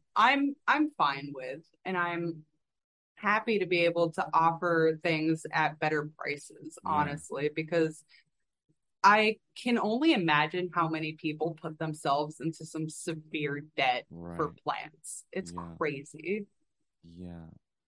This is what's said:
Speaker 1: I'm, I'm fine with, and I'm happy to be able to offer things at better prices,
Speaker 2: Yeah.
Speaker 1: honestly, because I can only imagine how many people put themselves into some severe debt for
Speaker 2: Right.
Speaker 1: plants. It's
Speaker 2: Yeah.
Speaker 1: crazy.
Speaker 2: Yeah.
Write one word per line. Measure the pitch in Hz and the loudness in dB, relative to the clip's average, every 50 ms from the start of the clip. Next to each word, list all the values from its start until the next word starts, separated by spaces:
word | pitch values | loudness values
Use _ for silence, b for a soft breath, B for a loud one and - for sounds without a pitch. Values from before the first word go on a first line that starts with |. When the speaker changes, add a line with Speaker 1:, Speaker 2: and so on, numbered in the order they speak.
| _ _ - | _ _ 0
Speaker 1:
I'm, | - 220 254 277 285 285 277 285 - - | 4 4 4 4 4 2 0 -2 -2 0
I'm | - 262 302 302 302 - | 0 2 2 2 0 0
fine | - 160 143 135 139 143 143 143 | 0 0 2 0 -2 -6 -10 -10
with, | 131 127 127 139 165 165 _ _ _ - | -10 -10 -10 -10 -12 -14 _ _ _ -8
and | 185 190 | -4 -2
I'm | 175 175 175 175 170 170 170 165 156 151 _ _ _ _ _ _ _ _ _ _ _ _ _ _ | -2 0 -2 -2 -2 -4 -4 -6 -8 -12 _ _ _ _ _ _ _ _ _ _ _ _ _ _
happy | - - 202 208 220 220 233 220 196 | -4 0 2 2 2 2 2 0 2
to | 185 | 2
be | 170 180 170 170 | 2 2 4 4
able | 170 170 170 170 165 - | 4 4 2 0 0 0
to | - - - - | -2 -2 2 4
offer | 165 165 165 160 160 180 175 170 165 160 160 160 156 - | 4 4 4 4 2 0 2 4 4 4 4 2 2 0
things | 170 165 156 156 160 160 160 - - - | 0 0 2 2 0 0 0 -2 -2 0
at | 160 156 165 156 156 | 0 0 0 0 0
better | 151 156 156 151 151 151 - | -2 0 0 -2 -4 -6 -8
prices, | - - - 143 151 - - - - - - - - - | -10 -8 -8 -8 -8 -10 -18 -20 -18 -18 -18 -14 -10 -4
Speaker 2:
Yeah. | 160 | -2
Speaker 1:
honestly, | 156 151 147 147 143 151 - - - 139 143 151 151 | 0 0 0 -2 -4 -8 -8 -8 -4 -2 -2 -2 -2
because | 160 160 156 170 170 160 160 156 - - b b b b b _ _ _ _ _ _ _ _ _ _ _ _ _ _ - | -4 -4 0 2 2 2 2 0 -6 -18 b b b b b _ _ _ _ _ _ _ _ _ _ _ _ _ _ 6
I | 196 208 214 214 220 220 - _ _ - | 6 8 8 6 4 2 -2 _ _ -12
can | - - 247 240 226 | -6 -2 0 0 2
only | - 214 220 247 302 330 302 | 2 0 0 2 4 4 4
imagine | 220 170 160 151 147 156 156 180 180 185 175 160 | 4 4 4 4 4 4 2 0 -4 -4 -2 0
how | 175 170 | 0 0
many | 160 156 156 160 156 156 | 0 0 -2 -4 -6 -6
people | - - 156 151 151 156 170 160 - | -6 -6 -6 -4 -2 -4 -4 -4 -6
put | - 156 156 - | -10 -10 -6 -6
themselves | 160 160 151 - - 151 139 147 151 156 156 - | -6 -6 -4 -2 0 0 2 0 0 -4 -6 -6
into | 131 160 160 - 160 | -6 -6 -6 -6 -10
some | 160 - 160 160 156 | -10 -8 -6 -6 -6
severe | - - - 180 160 156 156 156 151 156 147 139 143 147 151 - - | -8 -8 -8 -8 -8 -8 -8 -8 -6 -4 -4 -4 -4 -6 -8 -8 -4
debt | - 135 127 123 123 - - | -2 0 0 0 -2 -4 -10
for | 82 85 - 87 85 85 160 - | -14 -14 -12 -8 -4 -4 -4 -4
Speaker 2:
Right. | - - - | -6 -8 -6
Speaker 1:
plants. | - - 104 - - _ _ - - - - - _ | -6 -6 -6 -8 -14 _ _ -16 -16 -16 -16 -14 _
It's | - 190 185 175 | -8 -8 -8 -8
Speaker 2:
Yeah. | 175 175 170 170 165 | -10 -10 -10 -8 -6
Speaker 1:
crazy. | 160 - - 139 135 - - - 156 - 175 202 214 202 - _ _ _ _ _ _ _ _ _ _ - 85 85 | -4 -4 -4 -4 -6 -10 -14 -16 -10 -6 -6 -4 -6 -6 -10 _ _ _ _ _ _ _ _ _ _ -20 -20 -16
Speaker 2:
Yeah. | 87 90 87 87 85 82 80 - - _ _ _ _ _ | -14 -14 -12 -12 -14 -16 -18 -20 -20 _ _ _ _ _